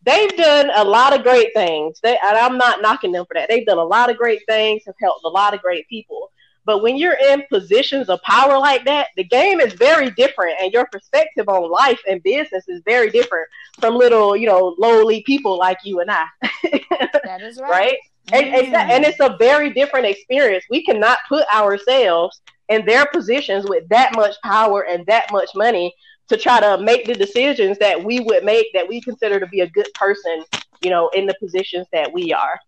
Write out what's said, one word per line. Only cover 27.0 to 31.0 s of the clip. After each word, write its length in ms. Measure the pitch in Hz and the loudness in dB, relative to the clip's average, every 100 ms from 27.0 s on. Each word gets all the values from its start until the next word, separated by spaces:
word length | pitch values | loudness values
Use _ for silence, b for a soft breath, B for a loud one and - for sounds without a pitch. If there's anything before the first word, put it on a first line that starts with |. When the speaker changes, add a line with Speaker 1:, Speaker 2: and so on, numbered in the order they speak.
Speaker 1:
the 80 | 214 | 0
decisions 640 | 190 196 240 269 240 196 202 | -4 -2 0 0 0 -2 0
that 220 | 208 175 | 0 -2
we 180 | 202 247 | -4 -4
would 220 | 226 190 | 0 0
make 220 | 202 226 220 | 2 0 0
that 140 | 185 175 | -4 -4
we 140 | 233 | -8
consider 380 | 247 226 214 202 | -12 -8 -4 -4
to 80 | 180 | -4
be 140 | 190 | -4
a 80 | 175 | -2
good 180 | 202 208 | -2 -6
person, 480 | - 190 202 175 160 160 - - _ | -4 -4 -2 -6 -8 -8 -12 -12 _
you 60 | 180 | -2
know, 200 | 175 | -2